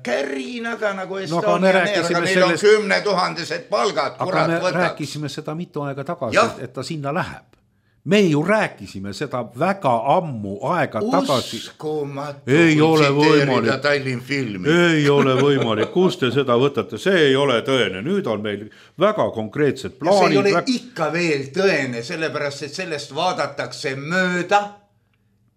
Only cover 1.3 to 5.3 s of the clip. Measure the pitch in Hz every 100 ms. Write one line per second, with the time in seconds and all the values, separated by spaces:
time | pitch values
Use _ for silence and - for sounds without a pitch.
1.3 | 165 208 202 190 185 185 190 165 175 180
2.3 | 185 185 160 208 214 196 185 208 180 175
3.3 | 165 151 170 - 208 226 156 135 - 135
4.3 | 180 160 165 180 170 170 - 147 147 147